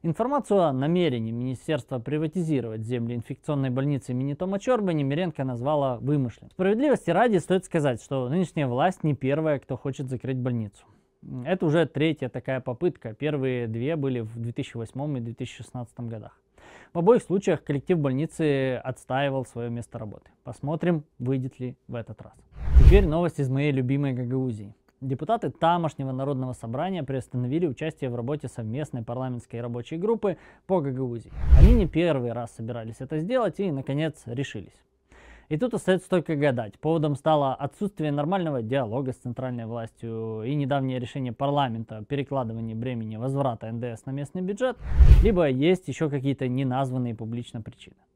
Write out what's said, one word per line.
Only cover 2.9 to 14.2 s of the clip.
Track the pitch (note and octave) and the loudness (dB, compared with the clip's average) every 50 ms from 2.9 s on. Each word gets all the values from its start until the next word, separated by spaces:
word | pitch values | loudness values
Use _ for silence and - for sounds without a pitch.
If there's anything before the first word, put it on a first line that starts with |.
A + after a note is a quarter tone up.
| B2+ A#2+ A#2 A#2 A#2+ | -4 -4 -4 -4 -4
инфекционной | A#2+ - - C3+ _ _ - D3+ C#3 C3+ C3 | -6 -6 -8 -12 _ _ -4 -2 -2 0 -2
больницы | B2 C3 C3+ D3 D3 B2+ - - | -2 -2 0 0 -2 -2 -4 -4
имени | B2 B2+ C3 C#3 | -4 -4 -4 -4
Тома | C#3+ - F#3 F#3 G3 G3 | -4 -4 -4 -4 -4 -4
Чорба | - C4 B3+ A#3 G3+ F#3 E3 | 0 0 0 0 0 0 0
Немиренко | D3+ C#3 C3+ C#3 D#3+ F#3 E3+ - - C3+ | 0 0 0 0 -2 -2 -4 -4 -4 -6
назвала | C3 B2 A#2 A#2+ C#3+ D#3 D3 C#3 C3 C3+ - | -4 -4 -4 -2 0 0 2 0 0 -2 -4
вымышленной. | A#2 C3+ D3+ C#3+ C3 A#2 - - - - | -2 0 0 0 0 -2 -6 -12 -20 -18
Справедливости | _ - F#3 F#3+ G#3 A3+ C#4 D4+ B3 - - - | _ -2 0 2 2 2 2 2 2 2 0 0
ради | E3 F#3 A#3 B3 G#3 | 2 4 4 4 4
стоит | F3 - - F#3 F#3+ - | 2 2 2 0 0 0
сказать, | - - E3 D3 C#3+ A#2+ A2 | -2 -2 0 0 0 -2 -2
что | - - C#3 C3+ B2+ B2 | -6 -6 -4 -4 -2 -2
нынешняя | C#3+ F#3 F3+ D3 - D#3+ C#3+ | 0 -2 -2 -2 -2 -2 -2
власть | B2+ A#2+ B2+ D3+ F#3 F3+ - - | 0 0 2 0 0 0 0 -2
не | D#3 C#3 | -2 -2
первая, | - - C3 C#3 D#3 D#3+ D#3 D3 C3 | 0 0 0 0 2 0 0 -2 -2
кто | - - C3 | -4 -8 -10
хочет | B2+ - C#3+ B2+ - C#3 C3 | -6 -6 -8 -8 -6 -8 -8
закрыть | C3 A#2+ - B2+ C3+ C3 | -8 -6 -6 -6 -4 -2
больницу. | A#2+ B2+ B2 A#2 A2 G2+ _ - _ _ _ _ _ _ _ _ - - C3+ B2+ B2 | -2 -2 -2 -4 -4 -8 _ -18 _ _ _ _ _ _ _ _ -18 -14 -12 -10 -4
Это | D3 F#3 F#3 - | -4 -2 0 2
уже | D#3 C#3+ E3+ D#3+ | 2 4 2 2
третья | C3 _ C3+ D3+ E3 D3+ - C3+ A#2+ | 2 _ 0 0 0 0 -2 -6 -8
такая | - B2+ - - C3 B2+ | -8 -8 -6 -4 -6 -4
попытка. | - - A#2+ - F3 F3 - - - A#2 G#2+ | -4 -6 -6 -2 -2 -4 -4 -4 -14 -14 -10
Первые | _ C#3 D3+ D3 C#3+ C3 C3 B2+ B2 A#2+ | _ -4 -2 -2 0 -2 -2 -2 -2 -4
две | A2+ A2 A#2 A#2+ D3 E3 | -4 -4 -4 -2 -2 -2
были | D#3 C3+ C3+ B2+ A#2+ | -2 -2 -2 -2 -4